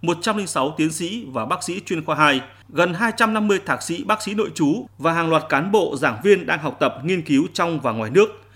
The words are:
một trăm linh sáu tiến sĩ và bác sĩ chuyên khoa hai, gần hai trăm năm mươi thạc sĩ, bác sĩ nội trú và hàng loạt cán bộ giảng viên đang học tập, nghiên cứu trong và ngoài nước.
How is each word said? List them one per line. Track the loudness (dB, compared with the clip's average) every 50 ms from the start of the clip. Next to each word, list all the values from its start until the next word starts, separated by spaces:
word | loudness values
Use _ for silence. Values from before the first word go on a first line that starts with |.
một | 0 0 -2 0
trăm | 0 -2 -2 -2
linh | -4 -4
sáu | -2 0 0 -2 0 0
tiến | -2 -2
sĩ | -2 -4 -6 -6 -6 -8 -10 -8
và | -6 -6 -4
bác | -4 -4 -4 -4
sĩ | -6 -6 -8 -6
chuyên | -4 -6 -4 -2
khoa | -4 2
hai, | 4 4 4 4 2 -2 -6 -18 -20 -20 -10
gần | 0 0 2 2 2
hai | -2 -2 -2 0 0
trăm | 0 2 2
năm | 0 2 2
mươi | 0 0 0
thạc | -2 -4 -4 -2
sĩ, | -6 -6 -6 -2
bác | -2 -2 -2
sĩ | -2 -6 -2
nội | -2 -4 -4 0
trú | 0 2 2 2 0 -4 -10 _ -4
và | -2 0 0
hàng | 0 0 2
loạt | 0 0 0 0
cán | -2 -2 0 2
bộ | 2 2 2 2 -2 0
giảng | -2 -2 -2 0 4
viên | 4 4 4 4
đang | -2 -4 -2
học | -2 -6 -2 0
tập, | 0 0 0 -2 -4
nghiên | -2 -2 -2
cứu | 0 2 2 2 2 2 0
trong | -2 -2 0 0 -2
và | -2 -2
ngoài | -2 -2 -4 2
nước. | 4 4 4 4 2 -12 -20 -20 -20